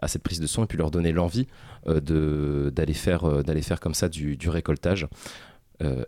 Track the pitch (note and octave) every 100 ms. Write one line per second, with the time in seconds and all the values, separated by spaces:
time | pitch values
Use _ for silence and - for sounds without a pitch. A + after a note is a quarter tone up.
0 | - D2+ - E2 D2+ - A2 D#2+ D#2+ E2+
1 | E2+ E2 F2 A#2 C3+ - - - - D#2
2 | D2 D#2+ D2+ D2 D2 C#2+ C#2+ C2+ D2+ D2
3 | - E2 D#2+ D2 C#2+ D2+ D2 E2 E2 D#2
4 | F2+ D#2 D2 C#2 E2+ E2 - D2 E2+ F#2+
5 | D2 - - - - - _ - D2+ B1+